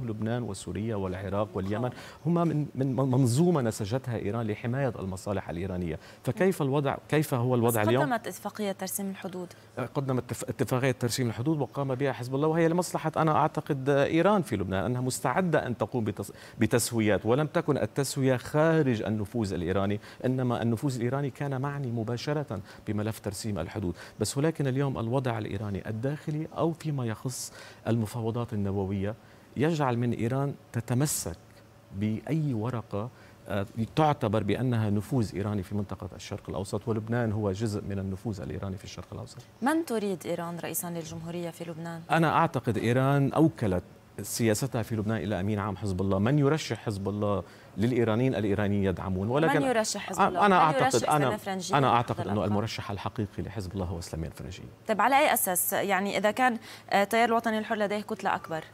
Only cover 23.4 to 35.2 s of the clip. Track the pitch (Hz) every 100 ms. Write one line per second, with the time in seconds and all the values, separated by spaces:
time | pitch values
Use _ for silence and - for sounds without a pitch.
23.4 | 113 101 85 - 87 82 - - 107 139
24.4 | 156 160 139 131 143 - 113 131 127 113
25.4 | 110 98 104 95 - 110 131 147 - 151
26.4 | 156 - 160 160 156 143 120 107 131 127
27.4 | - - - - - 117 104 123 113 117
28.4 | 117 104 98 98 95 101 98 113 - -
29.4 | - - 143 160 139 120 120 - 117 131
30.4 | 139 - - 117 - 123 147 - 98 87
31.4 | - - - - - 95 107 110 - 156
32.4 | 147 113 110 123 - 101 120 - - -
33.4 | - 101 101 - 110 - 156 143 113 104
34.4 | 101 101 131 117 107 101 104 135